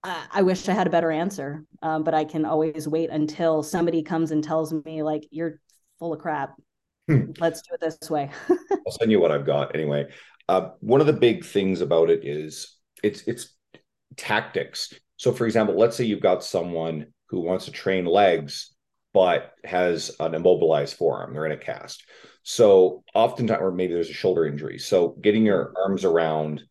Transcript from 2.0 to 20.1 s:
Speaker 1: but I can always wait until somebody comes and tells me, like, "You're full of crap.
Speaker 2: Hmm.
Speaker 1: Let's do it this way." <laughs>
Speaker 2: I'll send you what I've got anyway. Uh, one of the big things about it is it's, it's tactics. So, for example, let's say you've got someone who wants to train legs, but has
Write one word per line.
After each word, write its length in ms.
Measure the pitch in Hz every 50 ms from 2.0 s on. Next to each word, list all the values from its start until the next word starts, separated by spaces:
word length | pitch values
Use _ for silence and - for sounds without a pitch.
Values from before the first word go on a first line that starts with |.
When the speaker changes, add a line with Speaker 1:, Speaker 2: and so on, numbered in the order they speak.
| 156
Speaker 1:
but 100 | 165 160
I 120 | 156 151
can 200 | 151 - 160 151
always 420 | - 160 156 156 160 151 156 151
wait 220 | 151 151 160 165 -
until 540 | - 156 151 151 - - 170 165 160 156 147
somebody 400 | - - 175 170 170 165 165 147
comes 280 | - 175 160 165 151
and 120 | 156 151 151
tells 300 | 156 160 160 160 151 160
me, 300 | 156 143 160 160 156 151
like, 240 | 156 151 151 156 _
"You're 280 | 143 156 165 165 160 _ _ _ _ _ _ _ _ _
full 140 | 165 170 160
of 60 | 147
crap. 360 | - 175 151 143 139 135 - - _ _ _ _ _ _ _ _ _
Speaker 2:
Hmm. 240 | - 156 131 135 - - -
Speaker 1:
Let's 220 | 170 165 165 -
do 120 | - _ 170
it 40 | -
this 280 | 170 160 160 _ - -
way." 200 | 160 147 139 143 - -
<laughs> 100 | - -
Speaker 2:
I'll 420 | 349 359 - - 403 - - 101 - -
send 120 | 117 110
you 80 | 107 98
what 120 | 85 80
I've 140 | 73 73 71
got 300 | 71 71 71 69 - -
anyway. 320 | 78 78 73 73 71 71 - - - - _ _ _ _ -
Uh, 220 | 92 92 90 - - _
one 180 | - 107 123 139
of 80 | 156
the 60 | 151 143
big 320 | 98 123 120 113 - -
things 340 | - - 101 98 95 95 82
about 300 | 87 71 85 82 82 82
it 160 | 85 80 -
is 520 | 71 73 76 78 78 76 - - - _ _ _ _ _ -
it's, 200 | - 107 - - -
it's 320 | - - - - _ _ _ _ _ - _ _ _ _ _ _ _ -
tactics. 760 | - - - 110 107 - - - 92 - - - - - - - - _ _ _
So, 160 | - - 123
for 140 | - - 117
example, 320 | 113 110 113 107 101 87
let's 180 | 90 113 117 -
say 80 | - 127
you've 160 | 110 101 -
got 240 | - 95 92 92 -
someone 720 | - - 90 85 87 85 82 82 82 80 76 76 _ _ _ _
who 120 | _ - 92
wants 240 | 82 85 92 92 -
to 60 | -
train 340 | - - - 101 95 92 90
legs, 680 | 85 87 - 101 95 82 82 76 71 - - - _ _ _ _ _ _ _ _ _ _
but 400 | 95 92 90 85 71 - - _ _ -
has 480 | - 90 90 90 90 85 76 - -